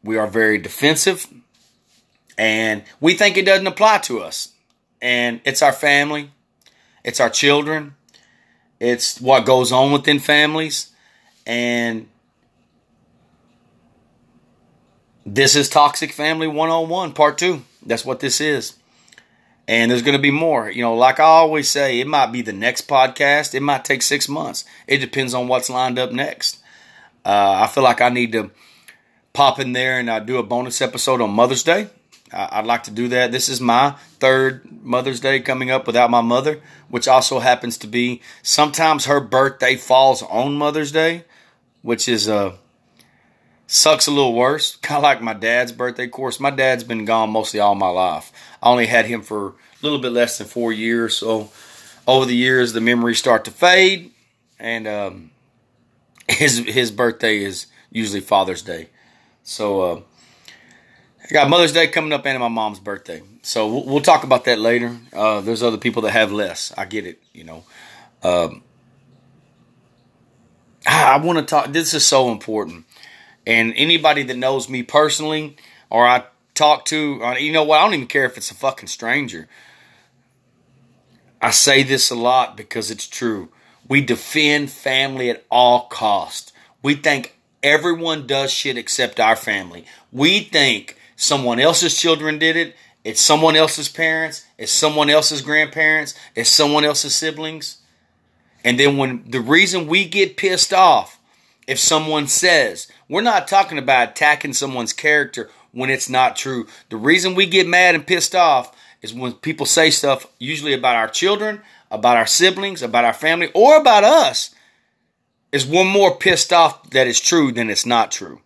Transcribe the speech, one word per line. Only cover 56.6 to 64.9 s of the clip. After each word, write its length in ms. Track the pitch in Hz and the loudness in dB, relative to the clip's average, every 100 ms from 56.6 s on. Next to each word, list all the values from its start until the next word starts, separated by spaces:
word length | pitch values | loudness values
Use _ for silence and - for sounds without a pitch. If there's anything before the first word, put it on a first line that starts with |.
| 120 110 120 | -2 -2 -2
birthday 540 | 104 120 113 113 104 | -2 -2 0 -2 -2
is 220 | 98 92 - _ _ | -4 -10 -16 _ _
usually 300 | 113 107 98 | -8 -6 -6
Father's 420 | 92 101 92 90 | 0 0 0 -6
Day. 260 | - 85 82 _ _ _ _ _ | -10 -14 -14 _ _ _ _ _
So, 360 | - - 107 98 | -16 -8 -4 -2
uh, 200 | 90 85 - _ _ _ - - _ _ _ _ _ _ | -2 -4 -12 _ _ _ -20 -20 _ _ _ _ _ _
I 100 | - | -2
got 160 | 151 139 | 0 4
Mother's 220 | 170 170 | 4 4
Day 160 | 156 160 | 2 0
coming 240 | 165 156 | 0 -4
up 120 | 147 139 | -6 -4
and 140 | 131 | -4
my 80 | 120 | -4
mom's 320 | 113 107 98 | -4 -6 -8
birthday. 420 | 101 98 - 80 95 104 | -14 -14 -14 -18 -18 _
So 260 | - 117 107 | -8 -4 -2
we'll, 160 | 120 | -4
we'll 160 | 131 143 | -2 0
talk 240 | 139 156 | 4 4
about 200 | 135 127 127 | 4 0 2
that 120 | 113 | 0
later. 380 | 113 120 120 | 2 0 -2